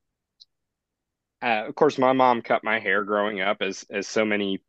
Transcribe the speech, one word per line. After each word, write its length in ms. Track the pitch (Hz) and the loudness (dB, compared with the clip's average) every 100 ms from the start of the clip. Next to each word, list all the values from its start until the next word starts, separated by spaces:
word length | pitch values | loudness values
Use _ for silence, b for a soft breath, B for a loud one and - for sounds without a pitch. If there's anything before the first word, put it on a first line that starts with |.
| _ _ _ _ _ _ _ _ _ _ _ _ _ - | _ _ _ _ _ _ _ _ _ _ _ _ _ -8
uh, 220 | 123 110 110 | -4 -2 -2
of 60 | |
course, 240 | - 151 131 | 2 2 4
my 140 | 127 | 2
mom 280 | 131 127 117 | 4 4 2
cut 220 | - 117 | 0 -2
my 140 | 110 110 | 0 -2
hair 260 | 101 101 | 0 0
growing 360 | 98 104 104 101 | 0 0 0 -2
up, 180 | 95 107 | -2 -2
as, 240 | 95 92 - | -4 -8 -8
as 160 | 101 95 | -8 -4
so 160 | 113 | -2
many 380 | 110 104 98 95 | 0 0 -2 -4